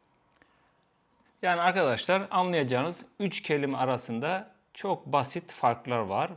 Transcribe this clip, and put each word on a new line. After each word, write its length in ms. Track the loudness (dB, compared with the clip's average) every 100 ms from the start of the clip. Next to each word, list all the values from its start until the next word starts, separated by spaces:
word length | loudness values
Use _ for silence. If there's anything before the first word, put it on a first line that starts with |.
| _ _ _ _ _ _ _ _ _ _ _ _ _ -4
Yani 180 | 0 4
arkadaşlar 640 | 4 4 2 2 2 0 2
anlayacağınız 760 | 0 2 2 2 2 0 -4 -12 -6
üç 220 | -4 -4
kelime 360 | -2 0 0 0
arasında 760 | 0 0 -2 -4 -2 -4 -6 _ _
çok 320 | -8 -4 -4 0
basit 460 | 0 0 -4 -10
farklar 460 | 0 0 0 -2 -2
var. 320 | 0 -2 -2